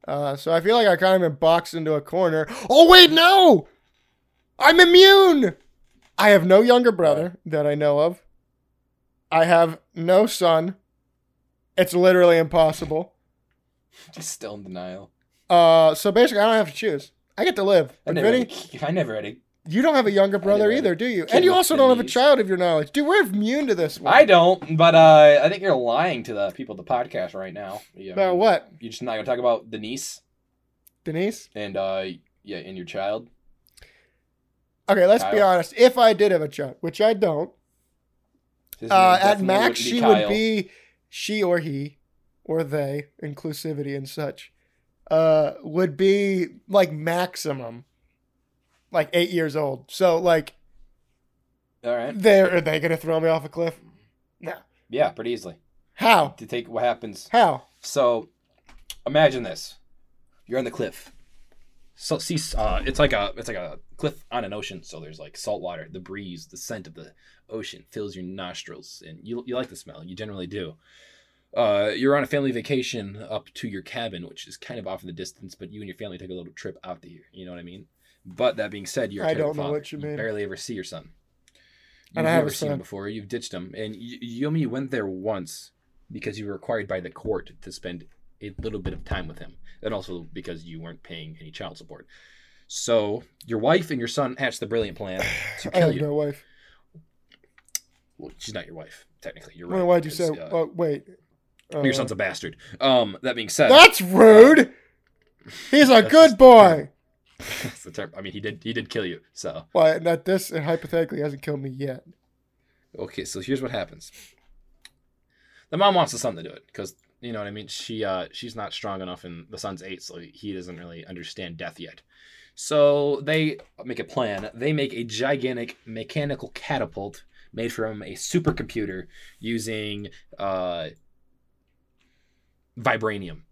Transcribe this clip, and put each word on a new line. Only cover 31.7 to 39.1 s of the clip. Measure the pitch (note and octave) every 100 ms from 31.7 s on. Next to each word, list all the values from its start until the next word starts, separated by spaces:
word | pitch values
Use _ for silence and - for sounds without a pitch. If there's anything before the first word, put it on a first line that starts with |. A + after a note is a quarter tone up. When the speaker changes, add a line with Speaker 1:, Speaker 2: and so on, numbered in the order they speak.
| F#2+
Speaker 2:
uh, | F#2+ F#2+ F#2+ E2+ _ _
yeah, | - F#2
and | F2+ F#2+
your | F2
child? | G2+ G2 A2 A#2 _ _ _ _ _ _ _ _ _ _ _ _ _ _ _ -
Speaker 1:
Okay, | G3 F3+
let's | A#3
be | G3 G#3
Speaker 2:
Kyle? | G3
Speaker 1:
honest. | F3+ D#3+ -
If | B3 B3
I | A3+
did | F#3+ G#3
have | F3+
a | D3+
child, | - C#3 -
which | E3 -
I | G#3+
don't, | A3 G3 D3+ F3 _ _ _ _ _ _ _ _ _ _ _ _ -
Speaker 2:
His | A2+
Speaker 1:
uh, | G3
Speaker 2:
name | F#3